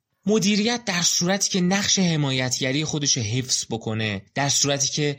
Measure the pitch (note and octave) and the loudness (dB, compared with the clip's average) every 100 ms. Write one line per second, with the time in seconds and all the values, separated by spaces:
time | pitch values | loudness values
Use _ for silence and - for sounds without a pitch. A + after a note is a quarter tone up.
0 | _ _ F#3+ G#3+ F#3+ G#3 A3 A#3+ G3+ F3 | _ _ 0 2 2 2 0 -2 -2 0
1 | E3 - F3 G3 - F#3+ F3+ G3 G3+ F#3+ | 0 0 0 0 0 0 2 2 2 2
2 | F3+ D#3 C#3+ C3 B2+ - C3 C#3+ D3+ D#3 | 4 2 0 0 -2 -2 0 0 -2 -2
3 | C#3+ C3+ G#2 B2 C3 - - A2+ A2+ A2 | 0 0 0 -2 -2 -4 -4 -6 -4 -2
4 | A2 G2 - C3+ C#3 - C#3 C#3+ C#3 - | -2 -4 -6 -2 0 2 2 0 0 0
5 | D3 | -2